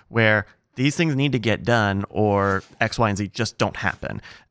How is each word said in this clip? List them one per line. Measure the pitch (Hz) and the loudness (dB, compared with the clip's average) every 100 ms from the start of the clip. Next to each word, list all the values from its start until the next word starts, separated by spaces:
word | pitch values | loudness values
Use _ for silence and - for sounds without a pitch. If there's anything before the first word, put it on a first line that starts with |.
| _ | _
where | 113 110 107 - _ _ - | 2 4 2 -2 _ _ -2
these | 139 - | -2 2
things | 165 | 0
need | 135 143 | 2 0
to | 127 | 0
get | 110 104 | 0 -2
done | 120 120 104 98 101 | 0 2 2 0 -4
or | - 107 101 98 95 - - | 0 2 2 2 0 -4 -4
X, | 113 - | -4 0
Y, | 110 | 0
and | 98 | 0
Z | 101 | -4
just | - 113 - | -4 -6 -2
don't | 104 - | -4 -2
happen. | 98 - - 52 - - _ | -6 -6 -10 -10 -14 -20 _